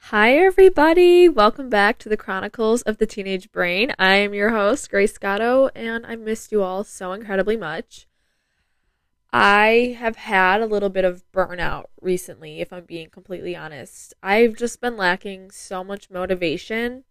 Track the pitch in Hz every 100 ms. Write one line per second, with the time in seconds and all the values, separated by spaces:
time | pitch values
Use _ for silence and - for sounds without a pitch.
0 | - 214 214 277 381 381 381 370 302 330
1 | 359 349 359 277 214 226 269 214 202 247
2 | - 214 - 190 196 - 220 233 233 220
3 | 214 - 196 190 - - 180 180 226 -
4 | 190 196 202 202 202 226 202 262 - 202
5 | 202 - 202 202 226 262 269 - 226 226
6 | 233 226 220 220 - 214 185 185 214 -
7 | 185 190 220 196 190 226 170 160 - -
8 | _ _ _ _ _ _ _ _ _ _
9 | _ _ _ 240 202 202 214 233 247 240
10 | 233 226 - 196 185 196 226 208 202 190
11 | 185 180 _ 185 180 175 170 139 - -
12 | 185 185 - 165 156 156 170 180 175 165
13 | 160 - 185 180 165 170 156 147 151 -
14 | - _ 185 208 240 220 233 - 247 233
15 | 185 185 208 190 190 - - 190 190 196
16 | - 185 185 185 175 156 - 220 240 254
17 | _